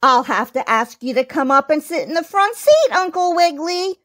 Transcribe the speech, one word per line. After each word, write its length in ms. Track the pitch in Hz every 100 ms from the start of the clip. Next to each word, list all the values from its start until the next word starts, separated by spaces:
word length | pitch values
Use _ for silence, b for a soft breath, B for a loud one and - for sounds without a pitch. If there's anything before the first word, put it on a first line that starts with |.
I'll 220 | 262 254
have 280 | 269 208 226
to 160 | - -
ask 340 | 226 233 -
you 100 | 240
to 100 | 247
come 260 | 254 - 262
up 200 | 269 269
and 120 | 311
sit 260 | 294 330 -
in 60 |
the 100 | 330
front 320 | 330 392 392 466
seat, 360 | - 605 622
Uncle 420 | 359 370 359 359
Wiggily 600 | 339 339 285 320 359 381 370